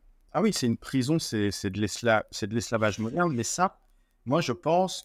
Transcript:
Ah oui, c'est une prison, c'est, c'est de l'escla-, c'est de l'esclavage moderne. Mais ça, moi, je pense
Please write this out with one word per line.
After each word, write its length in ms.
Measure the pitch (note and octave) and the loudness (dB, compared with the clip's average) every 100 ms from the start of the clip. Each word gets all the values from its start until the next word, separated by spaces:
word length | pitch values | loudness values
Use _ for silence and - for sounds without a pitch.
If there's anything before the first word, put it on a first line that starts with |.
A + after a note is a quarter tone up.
| - _ _ | -20 _ _
Ah 100 | - | 0
oui, 120 | G#3+ | 2
c'est 120 | - B2 | 2 0
une 120 | A#2 | 0
prison, 420 | - C3+ B2 D#3+ | 0 0 2 0
c'est, 320 | - A2 G2+ | 0 0 0
c'est 200 | - G2+ | 0 -4
de 100 | F#2+ | -2
l'escla-, 440 | G#2+ - A#2 A2 - | -2 0 2 2 0
c'est 160 | - G#2 | -6 -4
de 80 | A#2 | -4
l'esclavage 440 | - A2+ G#2+ G2+ | -2 0 0 0
moderne. 360 | A2 D#3 F3 B2 | -2 0 0 0
Mais 80 | |
ça, 380 | A2 - F#3 - _ _ _ _ A2+ | -2 0 -2 -2 _ _ _ _ -2
moi, 140 | D#3 | 0
je 140 | E3 | 0
pense 500 | A#2 D3 E3+ F#3 - | -2 0 2 0 -4